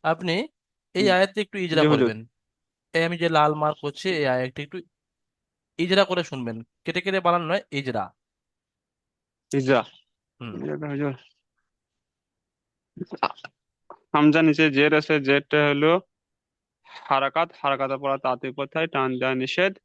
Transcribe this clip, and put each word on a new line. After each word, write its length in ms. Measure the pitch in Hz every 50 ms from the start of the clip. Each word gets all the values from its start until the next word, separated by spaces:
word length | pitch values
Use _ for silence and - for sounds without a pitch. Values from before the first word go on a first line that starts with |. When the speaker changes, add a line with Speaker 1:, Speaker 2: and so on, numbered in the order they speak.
| _
Speaker 1:
আপনি 300 | 160 165 165 180 180 165 185 269 320 _ _ _ _ _ _ _ _ _
এই 100 | 180 196
Speaker 2:
হুম। 80 | 202 185
Speaker 1:
আয়াতটি 280 | 180 196 190 - 214
একটু 180 | 208 _ - 202
ইজরা 220 | 185 170 160 160
Speaker 2:
জি, 60 | 156
হুজুর। 140 | 151 147 139
Speaker 1:
করবেন। 200 | 127 117 110 110 117 _ _ _ _ _ _ _ _ _ _ _ _ _ -
এই 100 | 165 165
আমি 120 | 170 175 165
যে 100 | 165 170
লাল 240 | 160 156 151 151 151
মার্ক 240 | 151 151 151 151 _
করছি, 280 | - 147 143 - - 190
এই 160 | 180 156 147
আয়াতটি 360 | 131 127 127 127 127 127 143 147
একটু 160 | 143 - 185 165 _ _ _ _ _ _ _ _ _ _ _ _ _ _ _ _ _ _ -
ইজরা 260 | 170 180 190 196 196
করে 180 | 185 185 180 170
শুনবেন, 320 | - - 135 123 117 113 113 113 _ _ _ _
কেটে 160 | - 156 180
কেটে 200 | - 196 190 190
বানান 220 | 170 175 170 175 170
নয়, 200 | 156 170 202 - _
ইজরা। 340 | - 139 139 131 117 110 98 90 _ _ _ _ _ _ _ _ _ _ _ _ _ _ _ _ _ _ _ _ _ _ _ _ _ _ _ _ -
Speaker 2:
ইজরা। 300 | 139 131 127 135 120 107 - _ _ _ _ _ _ _ _ _ _
Speaker 1:
হুম। 120 | 123 117 104
Speaker 2:
ইজরাটা 320 | - - 147 151 147 156 147
হুজুর। 260 | 143 139 147 143 135 127 _ _ _ _ _ _ _ _ _ _ _ _ _ _ _ _ _ _ _ _ _ _ _ _ _ _ _ _ _ _ _ _ _ _ _ - 180 _ - - - - - - - - _ _ _ _ _ _ _ _ - _ _ _ -
হামজা 300 | 151 147 151 147 165 160
নিচে 280 | 160 147 151 160 156
জের 220 | 139 135 143 151 151
আছে, 200 | 151 143 - 156 151
জেরটা 380 | 139 135 143 143 139 _ - 151 147 147
হলো 240 | 143 143 147 156 170 185 185 _ _ _ _ _ _ _ _ _ _ _ _ _ _ _ _ _ - - -
হারাকাত, 440 | - 139 135 139 139 _ 160 170 170 - -
হারাকাতের 400 | - 143 139 131 139 131 135 135
পর 120 | 143 139 135 135
তাতে 280 | - 127 127 123 - 135 127
কোথায় 340 | - 139 135 _ 160 160
টান 320 | 160 - 143 131 131 127 127
দেওয়া 160 | 127 131 131
নিষেধ। 380 | 131 127 131 - - 185 196 196 _